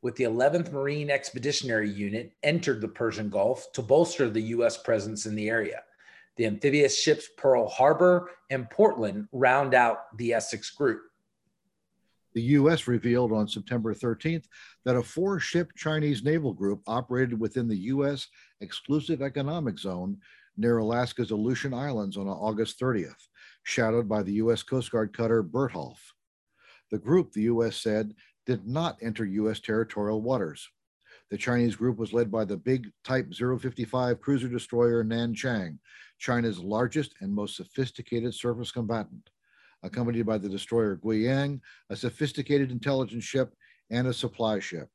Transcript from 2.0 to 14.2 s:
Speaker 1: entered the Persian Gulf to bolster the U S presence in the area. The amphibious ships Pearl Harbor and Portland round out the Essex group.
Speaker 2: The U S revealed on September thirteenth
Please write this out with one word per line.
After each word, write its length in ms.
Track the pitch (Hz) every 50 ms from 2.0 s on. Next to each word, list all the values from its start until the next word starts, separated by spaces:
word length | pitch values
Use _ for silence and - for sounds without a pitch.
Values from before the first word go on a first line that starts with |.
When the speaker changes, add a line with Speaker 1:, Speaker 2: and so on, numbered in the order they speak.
| 104 101 104 113 123 - _ _ -
Speaker 1:
entered 380 | 147 160 170 175 147 131 113
the 80 | 104 107
Persian 420 | - - 120 113 104 101 110 104
Gulf 420 | - 104 98 113 131 - - - -
to 100 | - 120
bolster 460 | 107 131 151 170 160 - - 139 117
the 120 | 104 113
U 240 | 110 110 117 117 120
S 120 | 117 110
presence 500 | - - - 117 107 98 107 113 104 -
in 80 | 110 107
the 140 | 107 107 107
area. 340 | 113 113 107 85 - - - _ _ _ _ - - - - _ _
The 100 | - 120
amphibious 540 | 110 104 104 - 143 135 147 143 135 135 -
ships 280 | - 156 151 151 - - _
Pearl 320 | - - 139 131 120 113 104
Harbor 600 | - - 127 147 156 151 180 180 180 175 175 - - - _ _
and 180 | 135 131 123 -
Portland 600 | - - 208 226 - 127 110 101 95 104 104 - -
round 400 | 127 131 123 127 135 143 135 127
out 440 | 127 123 117 110 - - - - 107
the 160 | 120 117 117
Essex 360 | 113 107 - - 104 - -
group. 300 | - - 147 110 110 107 - - _ _ _ _ _ _ _ _ _ _ _ _ _ _ _ _ _ _ _ _ _ _ _ _ _
Speaker 2:
The 80 | 117 117
U 280 | 123 147 143 139 156
S 180 | 170 151 - -
revealed 440 | 123 113 - 123 120 123 123 113 110
on 140 | 107 104
September 480 | 104 - 107 98 - 123 120 107 113 104
thirteenth 540 | - - 120 113 110